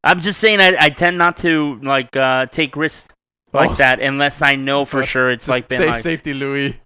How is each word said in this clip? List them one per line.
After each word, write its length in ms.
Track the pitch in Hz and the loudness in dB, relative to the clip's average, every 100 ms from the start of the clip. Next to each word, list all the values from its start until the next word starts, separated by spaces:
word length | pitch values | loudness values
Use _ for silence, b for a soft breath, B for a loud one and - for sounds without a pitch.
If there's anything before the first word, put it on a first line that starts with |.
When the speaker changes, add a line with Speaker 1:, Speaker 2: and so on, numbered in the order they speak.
Speaker 1:
I'm 160 | 139 180 | 2 0
just 200 | 180 196 | -2 0
saying 180 | 220 208 | 2 6
I, 160 | 185 180 | 4 6
I 100 | 151 | 2
tend 280 | 135 175 175 | 2 -2 2
not 200 | 175 170 | 0 0
to, 420 | 175 160 147 117 | -2 0 -2 -6
like, 340 | 135 135 127 135 | -2 -2 -2 -2
uh, 300 | 131 131 127 | 0 0 -2
take 280 | - 147 147 | -4 -4 -2
risks 320 | 156 - - _ _ _ _ | -6 -6 -20 _ _ _ _
like 180 | 135 131 | 0 0
Speaker 2:
Oh. 40 | - | 2
Speaker 1:
that 260 | 135 127 | 2 2
unless 400 | 135 139 143 - | -2 0 -2 0
I 160 | 147 135 | 0 0
know 260 | 135 143 | 0 -2
for 160 | 139 135 | -2 -4
Speaker 2:
That's 100 | 131 | -2
Speaker 1:
sure 220 | 131 127 | 0 0
it's, 160 | 120 - | -2 -2
like, 220 | 127 - | -4 -2
been, 100 | 127 | -2
Speaker 2:
safe, 100 | 156 | 0
Speaker 1:
like, 120 | - | 0
Speaker 2:
safety 300 | 170 160 156 | -4 -6 -6
Louis. 440 | 139 139 139 139 135 | -6 -4 -4 -4 -8